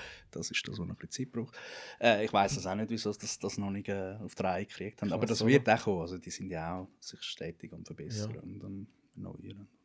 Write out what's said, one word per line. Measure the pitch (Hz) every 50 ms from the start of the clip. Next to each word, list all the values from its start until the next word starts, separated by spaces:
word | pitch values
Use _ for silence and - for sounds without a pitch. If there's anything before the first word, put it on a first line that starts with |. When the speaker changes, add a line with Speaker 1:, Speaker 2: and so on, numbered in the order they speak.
| - - - - - -
Speaker 1:
Das | - - - -
ist | - - -
das, | - - -
was | 85
noch | - 98
ein |
bisschen | - - - - - 127
Zeit | -
braucht. | - 120 110 - - - - - - - - - - -
Äh, | 120 120 110 101 110
ich | 104
weiss | - 101 101 95 -
es | 98 85
auch | 92 95
nicht, | 104 110 113
wieso | 117 107 - 107
das, | 104 - - - - -
das | - 101 - 101
noch | 101 98
nicht, | 98 101 98 101
äh, | 98 98 95 95 101 110
auf | 98 85 -
die | -
Reihe | - 92 87 92 104
gekriegt | - - - 95 107 - -
haben. | 104 98
Aber | 82 104 110
Speaker 2:
Krass, | 110 110 104
Speaker 1:
das | 107
wird | 117 135 139
Speaker 2:
oder? | 120 113 110
Speaker 1:
auch | 113
kommen. | - 110 95 87
Also | 82 85 92
die | 90 - 92
sind | - - 95 92
ja | 87 80 80 85 90 92
auch | 95 - - _
sich | - - 92 -
stetig | - - - - 92 82 82 - - - 85
am | 85 -
Verbessern | - 82 - 76 131 113 104 104 113 110
Speaker 2:
Ja. | -
Speaker 1:
und | - - 98 101 98
am | 101 98 98 - - _ _ _ _ _
Erneuern. | 95 95 90 87 - - 98 98 101 101 - _ _